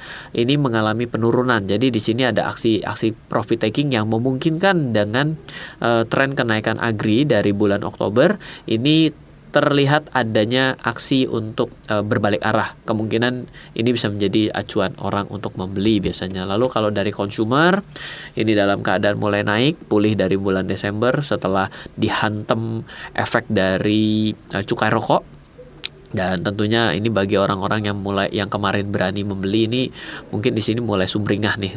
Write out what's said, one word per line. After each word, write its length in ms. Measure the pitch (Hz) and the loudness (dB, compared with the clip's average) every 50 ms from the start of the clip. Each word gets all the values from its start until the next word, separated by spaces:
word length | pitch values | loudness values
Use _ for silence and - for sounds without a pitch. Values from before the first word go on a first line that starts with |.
| - - - - - - | -16 -16 -16 -16 -14 -8
ini 240 | - - 120 120 139 | -2 0 2 2 2
mengalami 560 | 147 143 135 113 113 107 107 107 113 120 117 | 2 2 2 2 2 0 0 0 0 -2 -2
penurunan. 480 | - 110 113 113 117 123 123 127 120 110 101 95 | -2 0 2 2 2 2 2 2 2 0 0 0
Jadi 240 | 98 107 127 135 | 0 2 2 2
di 80 | 120 107 | 0 0
sini 240 | 98 - 113 120 131 | 0 0 0 2 2
ada 240 | 123 113 92 76 - | 0 2 0 -2 -2
aksi-aksi 640 | - - - 117 110 98 - - - - - 110 107 - - - | -4 -2 0 2 2 2 0 -2 -4 -2 -2 -2 -2 -4 -8 -4
profit 400 | - 120 110 - 120 113 - 110 | -4 -2 0 0 -2 0 0 -2
taking 240 | 107 147 147 147 | 0 0 0 0
yang 160 | 131 110 107 110 | 0 0 0 0
memungkinkan 880 | 113 113 120 131 131 131 - 165 160 160 190 196 190 175 151 123 113 | 0 0 0 0 -2 0 0 -2 0 2 2 2 2 2 2 2 2
dengan, 400 | 107 104 104 107 123 143 151 160 156 - - - - - - - - - | 0 0 0 0 0 0 0 -2 -4 -8 -14 -16 -14 -14 -14 -10 -4 0
eh, 240 | 117 120 113 113 117 | 2 2 2 2 0
tren 320 | - 135 135 135 139 - | 0 0 0 0 0 -2
kenaikan 400 | 127 117 110 107 110 117 110 - | 0 0 0 0 0 -2 -2 0
agri 480 | - 117 117 104 - 113 107 117 147 147 | 0 -2 -2 0 2 2 4 4 4 4
dari 240 | 120 104 101 104 | 2 2 2 2
bulan 320 | 101 101 107 104 98 101 110 | 2 2 2 2 2 0 -2
Oktober 560 | - - - - 104 104 120 139 180 208 190 - - - - - | -6 -4 -4 -2 0 4 4 4 4 4 0 -4 -14 -18 -12 -6
ini 640 | - 107 110 120 147 156 160 160 151 147 - - - - - - - | -2 -2 0 2 4 4 4 4 2 2 -4 -18 -20 -20 -20 -10 -2
terlihat 640 | - 147 143 147 139 139 139 135 147 156 151 - | 0 2 2 4 4 4 4 4 4 2 2 0
adanya 640 | - 131 120 113 107 110 107 110 123 131 131 131 127 - - | -2 0 0 2 2 2 2 4 4 2 2 2 0 -2 -4
aksi 400 | 117 117 - - - 143 131 131 | -4 -4 -4 -2 0 2 2 2
untuk, 460 | - - 117 110 110 110 - 127 - - - - - | 0 0 -4 -4 -4 -4 -4 -4 -4 -4 -12 -6 -2
eh, 160 | 110 104 101 | -2 0 0
berbalik 400 | 104 110 101 107 104 104 104 - | 0 0 2 2 2 2 2 0
arah. 320 | 107 107 113 101 - - - - | 0 0 0 0 -2 -6 -10 -6
Kemungkinan 640 | - 113 107 110 107 107 113 117 123 127 127 117 - - - - - - - | -4 -2 -2 -2 0 0 0 0 0 -2 -4 -8 -12 -16 -20 -20 -12 -4 -2
ini 100 | 117 120 123 | 0 2 2
bisa 160 | 117 - 110 | 0 0 -2
menjadi 400 | 101 104 101 98 98 107 110 107 - | -2 0 0 2 2 2 2 2 0
acuan 400 | - 101 - - 107 98 92 - - | -4 -6 -4 -2 -2 -2 -2 -4 -6
orang 260 | 95 98 92 101 101 - | -6 -4 -2 -2 -4 -4
untuk 240 | - 101 - 104 - | -6 -8 -8 -8 -6
membeli 480 | - 92 92 95 95 95 110 113 101 92 | -6 -8 -6 -4 0 2 2 2 2 0
biasanya. 400 | 98 87 - - 90 95 95 92 | -2 -4 -4 -6 -6 -6 -6 -4
Lalu 220 | 95 98 107 123 127 | -2 0 0 0 0
kalau 240 | - 113 110 104 | 0 0 0 0
dari 240 | 104 104 98 104 98 | 0 0 -2 -2 -2
consumer, 640 | - 101 101 110 - 113 107 123 143 160 180 185 208 - - - - - - - - - - - - | -4 -4 -4 -2 -2 -2 0 2 4 4 4 4 2 -2 -4 -12 -14 -12 -12 -12 -14 -14 -10 -4 -2
ini 160 | 107 110 110 | 2 2 4
dalam 300 | 104 101 101 101 98 - | 4 4 2 2 0 0
keadaan 340 | 104 98 92 101 101 104 107 | 0 0 2 2 0 0 0
mulai 300 | 110 104 101 101 104 104 | 0 0 0 0 2 2
naik, 400 | 104 107 123 147 156 - - - | 2 2 2 2 0 -2 -2 0
pulih 320 | 107 107 104 107 107 98 | 2 2 4 4 2 2
dari 160 | 95 92 98 | 2 2 0
bulan 320 | 98 98 101 95 95 95 92 | 0 0 0 0 -2 -2 -2
Desember 560 | - - - 101 101 107 113 123 - 143 147 | -4 -4 -4 -4 -2 0 0 0 0 0 -2
setelah 480 | - 110 98 - 95 95 95 95 95 - - - - - | -2 -4 -2 -2 0 0 0 0 -2 -4 -12 -16 -14 -6
dihantam 920 | - 107 107 - - - 110 107 104 110 - 123 117 113 113 113 113 123 - - - - - - | -2 -2 0 0 0 -2 -2 -2 -2 -2 -2 -2 -2 -2 -4 -4 -6 -6 -10 -14 -16 -14 -10 -4
efek 320 | - 101 - - 120 113 - | -4 -2 0 0 0 0 2
dari, 840 | 110 101 95 95 95 92 - 107 107 107 110 107 107 107 107 110 107 | 2 2 2 2 2 2 2 2 2 2 2 2 2 2 0 0 -2
eh, 280 | - - - - 98 98 - | -4 -10 -6 -6 -4 -2 -2
cukai 240 | 120 - 120 110 110 | 0 0 2 2 2
rokok. 460 | 113 - - 147 - - - - - - - - - - - - - - - - - - - | 0 2 2 0 0 0 -4 -20 -20 -20 -20 -20 -20 -20 -20 -18 -12 -12 -12 -12 -14 -16 -8
Dan 320 | - 107 92 90 92 90 | -6 -4 -2 -2 -2 -2
tentunya 560 | 85 104 101 101 107 107 110 117 117 110 76 | -2 -2 -2 0 0 0 2 2 2 2 0
ini 160 | 92 104 117 | 0 0 0
bagi 240 | 110 95 98 98 104 | 0 0 0 2 2
orang-orang 480 | 98 98 98 101 95 92 98 104 107 104 | 2 2 2 0 0 0 -2 0 0 0
yang 160 | 104 101 101 | -2 -4 -4
mulai, 320 | 98 98 98 98 98 - | -4 -2 0 0 0 0
yang 160 | - 104 101 98 | 0 -2 -2 -2
kemarin 480 | 104 101 101 98 95 101 98 101 98 | -2 -2 0 0 0 0 -2 -2 -2
berani 320 | 101 - - 98 101 101 104 | -2 0 0 -2 -2 -4 -4
membeli 400 | 98 95 95 98 101 110 113 110 | -4 -4 -2 0 2 2 2 2
ini, 160 | 117 127 131 - - - - - - - - - | 0 -2 -2 -4 -6 -12 -14 -14 -14 -14 -12 -8
mungkin 240 | - 107 107 127 117 | -6 -2 0 0 0
di 80 | 110 104 | 0 0
sini 160 | - 107 117 | 0 -2 -2
mulai 240 | 120 110 104 95 92 | 0 0 0 2 0
sumringah 560 | 92 - 107 104 95 104 95 107 101 95 - | 0 0 -2 0 0 0 0 0 0 -2 -2
nih 160 | 101 92 92 | -4 -6 -6